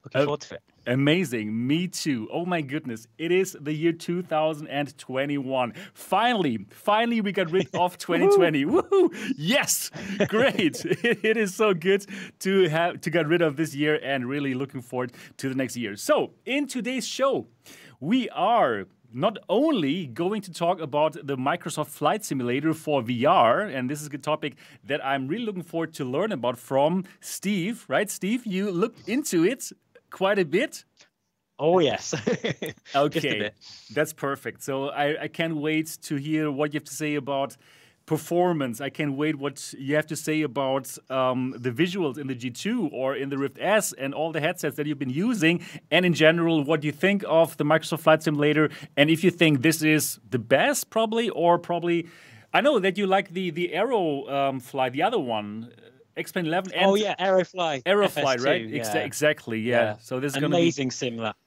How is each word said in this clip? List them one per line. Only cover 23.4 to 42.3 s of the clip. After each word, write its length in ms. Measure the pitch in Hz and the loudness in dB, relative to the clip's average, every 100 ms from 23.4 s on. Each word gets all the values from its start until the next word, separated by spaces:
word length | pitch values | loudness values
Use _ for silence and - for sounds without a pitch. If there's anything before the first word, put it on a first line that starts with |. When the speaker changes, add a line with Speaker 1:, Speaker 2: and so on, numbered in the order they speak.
| 117 147 | 6 4
Speaker 2:
and 280 | 208 131 123 | 0 -4 -4
this 140 | 147 | -6
is 60 | 147 | -8
a 60 | 139 | -8
topic 380 | 151 151 156 135 - - | -2 -2 -4 -10 -20 -20
that 180 | 98 143 | -6 -4
I'm 240 | 135 139 131 | -2 -2 -2
really 200 | 214 226 | -4 -4
looking 160 | 185 | -8
forward 320 | - 165 160 | -6 -4 -4
to 100 | - | -4
learn 280 | 131 139 214 | -4 -2 -2
about 260 | 165 120 120 | 0 -2 -4
from 460 | - 135 147 185 175 - | 0 2 4 2 -4 -16
Steve, 680 | - - 190 202 180 226 - | -14 -6 -2 -2 -2 -6 -2
right? 220 | 147 202 | -2 0
Steve, 340 | - 185 247 | -4 -4 -4
you 260 | 226 185 202 | -2 -2 -2
looked 380 | 175 226 - - | 0 -2 -4 -4
into 360 | 247 - 175 | -4 0 2
it 260 | 175 269 - - _ - _ | 2 0 -10 -16 _ -20 _
quite 280 | - 190 208 | -2 0 2
a 60 | |
bit. 400 | 160 175 285 - _ _ _ _ _ _ _ - | 2 0 -2 -6 _ _ _ _ _ _ _ -2
Speaker 1:
Oh, 200 | 151 180 | 2 4
yes. 320 | 147 107 - | 4 2 -4
<laughs> 160 | 135 107 | -4 -2
Just 680 | 233 220 - - - - | -2 -4 -6 -8 -10 -4
a 40 | 139 | 0
Speaker 2:
Okay. 400 | 147 160 147 110 | 2 0 -2 -2
Speaker 1:
bit. 160 | 104 _ - - - | -4 _ -20 -20 -8
Speaker 2:
That's 180 | 120 156 | -4 -2
perfect. 500 | 156 139 139 120 - | -2 -4 -4 -8 -10
So 260 | - 135 139 | -6 -4 -4
I, 340 | 135 147 156 | -2 -2 -2
I 60 | 151 | -6
can't 280 | - 165 156 | -4 -2 -2
wait 400 | 156 156 160 - | 0 -2 -4 -10
to 140 | - 147 | -6 -6
hear 340 | 147 156 156 | -2 -2 -2
what 240 | 139 151 | -2 -2
you 40 | 147 | -4
have 100 | - | -8
to 60 | |
say 200 | 139 151 | -8 -4
about 420 | 147 131 139 135 - _ _ _ _ - | -4 -2 -2 -4 -8 _ _ _ _ -6
performance. 760 | 156 - 170 180 165 135 107 | -6 0 0 2 2 -2 -4
I 80 | 139 | -8
can't 280 | 139 151 135 | -4 -4 0
wait 180 | 151 | -2
what 400 | 147 139 139 - - | -2 -6 -8 -16 -10
you 200 | 135 151 | 0 0
have 100 | 156 | 0
to 80 | |
say 280 | 147 - 156 | -6 -2 -2
about, 540 | 147 123 135 135 131 - _ | -2 -2 0 -2 -4 -16 _
um, 460 | 131 127 127 127 135 | 0 2 0 -4 -4
the 140 | 123 | -6
visuals 460 | 120 180 196 156 127 | 0 0 0 -4 -4
in 100 | |
the 80 | 135 | -8